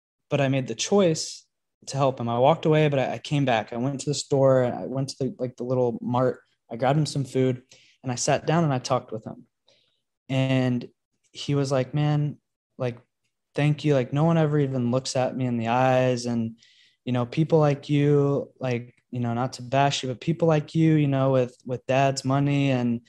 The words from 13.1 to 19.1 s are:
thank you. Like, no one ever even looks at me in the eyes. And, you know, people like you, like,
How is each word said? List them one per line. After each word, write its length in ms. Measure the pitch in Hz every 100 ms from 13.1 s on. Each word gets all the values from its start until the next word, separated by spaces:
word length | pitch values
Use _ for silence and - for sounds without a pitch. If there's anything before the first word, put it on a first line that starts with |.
| _ _ _ _
thank 300 | - 147 147
you. 100 | 151
Like, 180 | 139 117
no 120 | 143
one 140 | 165 165
ever 200 | 156 151
even 320 | 139 131 120
looks 260 | 131 131 135
at 200 | 127 127
me 100 | 127
in 120 | 120
the 100 | 113
eyes. 580 | 123 131 127 127 120 120
And, 300 | 117 113 - _ _ _ _
you 80 | 127
know, 140 | 123 120
people 320 | 160 160 160
like 300 | 147 143 -
you, 640 | 143 143 143 143 143 - -
like, 360 | 131 120 123 _ -